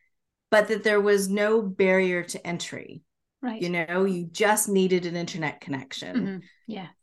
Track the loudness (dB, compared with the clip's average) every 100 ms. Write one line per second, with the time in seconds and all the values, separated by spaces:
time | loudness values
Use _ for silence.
0 | _ _ _ _ _ 2 4 0 2 4
1 | 4 4 2 0 2 2 2 2 4 4
2 | 4 0 -4 -10 -8 -8 -8 -12 -14 -18
3 | -20 _ _ _ -8 -4 -2 -2 -2 0
4 | 0 0 -6 0 2 2 2 2 4 2
5 | -2 -6 -6 -4 -6 -6 -8 -8 -8 -12
6 | -6 -4 -4 -6 -14 _ -14 -12 -14 _